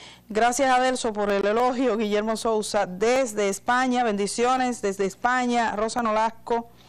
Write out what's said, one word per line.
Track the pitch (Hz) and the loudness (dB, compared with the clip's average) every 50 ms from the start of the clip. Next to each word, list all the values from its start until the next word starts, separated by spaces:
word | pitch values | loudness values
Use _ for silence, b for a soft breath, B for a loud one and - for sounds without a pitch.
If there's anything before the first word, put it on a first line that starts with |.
| B B B B B - | B B B B B -6
Gracias, | 208 214 226 240 247 254 277 262 | 0 2 2 2 2 2 2 4
Adelso, | 254 254 254 262 254 240 - 233 | 4 4 4 2 0 -2 -2 -4
por | 208 208 208 202 | -2 -2 -2 0
el | 202 196 196 | 0 0 0
elogio. | 202 214 226 247 247 262 233 277 247 208 226 | 2 2 2 2 2 2 0 0 0 0 0
Guillermo | 226 208 208 208 208 220 226 214 | 0 0 0 0 0 0 -2 -2
Sousa, | - 233 226 214 202 - - 208 196 | -2 -2 0 0 -2 -2 -2 -2 -2
desde | 185 180 180 214 226 247 262 269 233 214 208 208 196 | -2 -2 -2 0 2 2 2 0 -2 -2 -2 -2 0
España, | 196 - - - 247 247 262 262 247 247 247 | -2 -2 -2 0 0 2 2 2 0 0 0
bendiciones, | 233 208 196 202 196 - - 233 240 262 254 254 247 240 - | 0 0 -2 -2 -2 -2 0 0 2 2 2 0 -2 -2 -2
desde | - 202 190 - 196 | -4 -4 -2 -2 -2
España. | 190 - - - 240 254 254 247 240 240 240 233 - - | -4 -2 -2 -2 0 0 0 0 0 0 0 0 0 -2
Rosa | 208 220 226 - 247 240 | -2 -4 -2 -2 -2 -2
Nolasco, | 220 214 220 220 226 220 - - - 240 233 233 - B B B | 0 0 0 0 0 -2 -6 -6 -4 -2 -2 -2 -6 B B B